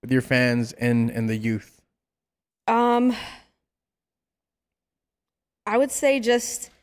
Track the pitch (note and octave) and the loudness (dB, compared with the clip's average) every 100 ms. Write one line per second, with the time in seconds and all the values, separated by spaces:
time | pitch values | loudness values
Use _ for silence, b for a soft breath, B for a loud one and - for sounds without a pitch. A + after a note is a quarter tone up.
0 | A2+ C3 B2 B2+ B2 A#2+ A#2 - A#2+ A#2+ | 0 0 2 2 2 0 -2 -2 0 2
1 | A#2 A#2 A2+ A2 A2 A2 - _ _ _ | 0 -2 -4 -4 -2 -4 -8 _ _ _
2 | _ _ _ _ _ _ - A3+ A#3+ A#3+ | _ _ _ _ _ _ -2 0 2 2
3 | B3 A#3 B B B _ _ _ _ _ | 2 -2 B B B _ _ _ _ _
4 | _ _ _ _ _ _ _ _ _ _ | _ _ _ _ _ _ _ _ _ _
5 | _ _ _ _ _ _ - A#3 C4+ - | _ _ _ _ _ _ -2 0 0 0
6 | C#4+ C#4 A3+ A#3+ A#3+ - - _ | 0 2 2 0 0 -10 -14 _